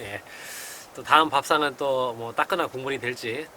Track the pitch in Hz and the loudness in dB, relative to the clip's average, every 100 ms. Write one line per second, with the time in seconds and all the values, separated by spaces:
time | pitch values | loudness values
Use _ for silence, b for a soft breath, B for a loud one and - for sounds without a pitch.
0 | 104 101 B B B B B B B - | -8 -8 B B B B B B B -8
1 | 127 147 156 139 - 156 147 120 143 131 | 6 6 8 4 4 2 2 0 0 2
2 | 127 117 117 117 151 151 151 131 135 135 | 0 -4 -4 -2 0 0 -2 -4 -4 -4
3 | 120 120 117 127 160 | -4 -4 -4 -6 -8